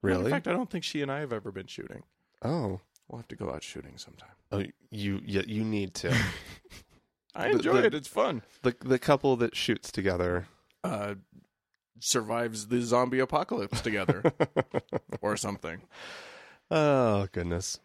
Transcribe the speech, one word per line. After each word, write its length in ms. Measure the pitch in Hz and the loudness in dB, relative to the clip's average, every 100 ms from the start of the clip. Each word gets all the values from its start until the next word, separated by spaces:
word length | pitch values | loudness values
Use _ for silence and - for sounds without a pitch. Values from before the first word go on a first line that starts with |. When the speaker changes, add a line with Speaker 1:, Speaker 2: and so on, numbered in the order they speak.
Speaker 1:
Really? 240 | 98 92 101 | 2 2 2
Speaker 2:
In 60 | |
fact, 160 | 277 - | 0 0
I 40 | |
don't 180 | 175 240 | -2 -2
think 140 | 180 | -6
she 180 | - 156 | -6 -4
and 100 | 147 | -4
I 80 | 139 | -4
have 140 | 147 | -4
ever 180 | 113 104 | -6 -8
been 160 | 95 95 | -10 -12
shooting. 360 | - - - - _ _ _ | -12 -12 -12 -16 _ _ _
Speaker 1:
Oh. 380 | 113 165 113 95 _ _ _ | -2 -2 -2 -4 _ _ _
Speaker 2:
We'll 120 | 120 | -14
have 80 | 113 | -14
to 60 | - | -8
go 160 | 101 | -6
out 120 | 69 | -6
shooting 340 | - - - - | -10 -12 -14 -16
sometime. 320 | - - - _ _ | -20 -20 -20 _ _
Speaker 1:
Oh, 120 | 101 98 - _ | -4 -4 -8 _
you, 300 | 107 101 98 - | -6 -2 -2 -2
yeah, 180 | 98 95 | -2 -2
you 160 | 107 | -2
need 300 | 110 107 98 - | -2 -2 -4 -4
to. 200 | - 123 101 - - - _ - | 0 2 0 -4 -14 -20 _ -20
Speaker 2:
<laughs> 600 | - _ _ _ _ - | -20 _ _ _ _ -4
I 140 | - | 0
Speaker 1:
The, 40 | - | 2
Speaker 2:
enjoy 180 | - - | 4 4
Speaker 1:
the, 40 | 226 | 4
Speaker 2:
it. 60 | 151 | 2
It's 120 | 139 | -6
fun. 340 | - - 127 - - | 0 0 0 -8 -2
Speaker 1:
the, 120 | 127 123 | 0 0
the 180 | 127 127 | 0 2
couple 360 | - 143 139 123 | 4 4 6 4
that 180 | 117 - | 2 0
shoots 360 | - 107 - | 0 -2 -2
together. 560 | - 98 90 90 90 90 _ _ _ | -2 0 2 2 0 -2 _ _ _
Speaker 2:
Uh, 320 | 185 113 101 101 - - _ _ _ _ _ - | -4 -4 -4 -8 -14 -20 _ _ _ _ _ -10
survives 680 | - 131 107 117 117 110 104 | 0 0 2 0 0 -2 0
the 140 | 120 | 0
zombie 380 | 120 123 127 131 | 4 4 4 2
apocalypse 600 | 131 151 175 233 101 113 | 2 2 0 -2 -2 -2
together 420 | 120 104 92 90 156 - 151 - - | 0 0 2 2 2 2 0 0 -2
Speaker 1:
<laughs> 480 | - - - _ - | -4 -4 -8 _ -4
Speaker 2:
or 140 | - 104 | -2 -2
something. 440 | 104 101 80 82 - - - - - - - - _ | -2 -4 -8 -10 -14 -18 -16 -16 -16 -20 -20 -20 _
Speaker 1:
Oh, 560 | 165 151 135 120 101 98 | 2 6 6 6 4 2
goodness. 480 | - 87 85 92 - | -2 0 -2 -2 -8